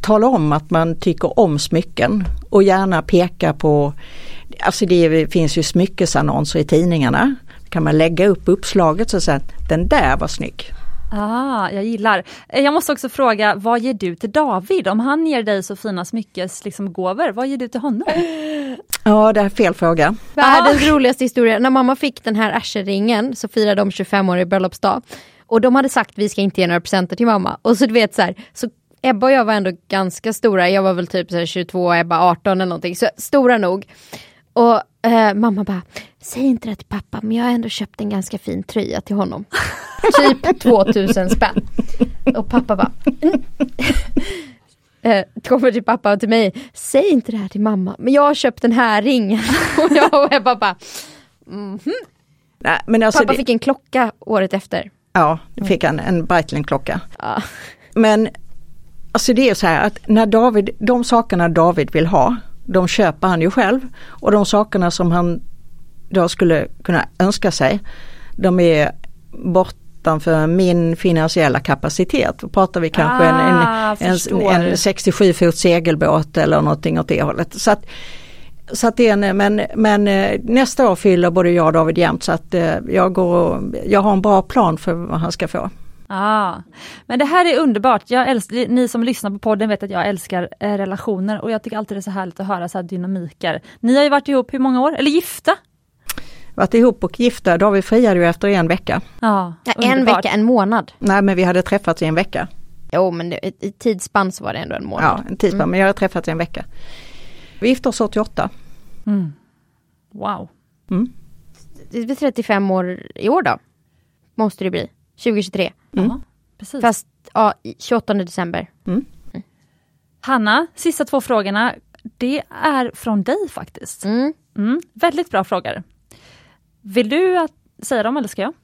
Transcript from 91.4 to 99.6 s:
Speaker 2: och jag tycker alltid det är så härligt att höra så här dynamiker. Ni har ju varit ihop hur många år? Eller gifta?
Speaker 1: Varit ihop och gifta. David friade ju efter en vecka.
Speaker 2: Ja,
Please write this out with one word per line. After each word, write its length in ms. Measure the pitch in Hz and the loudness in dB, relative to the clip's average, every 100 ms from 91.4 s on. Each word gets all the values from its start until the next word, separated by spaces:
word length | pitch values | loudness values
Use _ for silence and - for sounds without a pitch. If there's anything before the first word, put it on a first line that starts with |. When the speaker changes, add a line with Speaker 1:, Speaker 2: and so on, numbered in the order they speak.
Speaker 2:
och 80 | - | -4
jag 120 | 220 | -6
tycker 140 | 220 214 | -6 -8
alltid 180 | 214 196 | -8 -8
det 20 | |
är 40 | |
så 80 | 190 | -8
härligt 300 | 196 185 - | -8 -8 -8
att 60 | 196 | -6
höra 220 | 190 175 | -4 -4
så 100 | 190 | -8
här 40 | |
dynamiker. 800 | 175 185 180 190 170 _ 180 156 - - | -8 -8 -6 -6 -8 _ -6 -6 -8 -8
Ni 160 | 233 262 | 0 2
har 60 | |
ju 60 | 285 | 4
varit 200 | 277 277 | 2 2
ihop 260 | 269 247 | -2 -2
hur 40 | 277 | -2
många 220 | 262 254 | 0 2
år? 140 | 269 320 | 0 0
Eller 140 | 285 | 0
gifta? 420 | 311 - - - 381 _ _ _ _ - - - - - | 0 -2 -6 -2 -2 _ _ _ _ -10 -10 -10 -16 -14
Speaker 1:
Varit 200 | - 180 | -2 0
ihop 300 | 233 247 202 | 4 4 2
och 160 | 180 - | -6 0
gifta. 380 | 240 - - 170 | -2 0 0 2
David 260 | 202 196 | 4 2
friade 360 | 185 220 240 185 | 2 2 4 4
ju 60 | 170 | 2
efter 220 | 170 202 | 2 0
en 200 | 196 165 | 0 0
vecka. 320 | 175 - 185 - - | -2 -2 -6 -6 -4
Speaker 2:
Ja, 340 | 226 202 180 165 | -2 0 -2 -10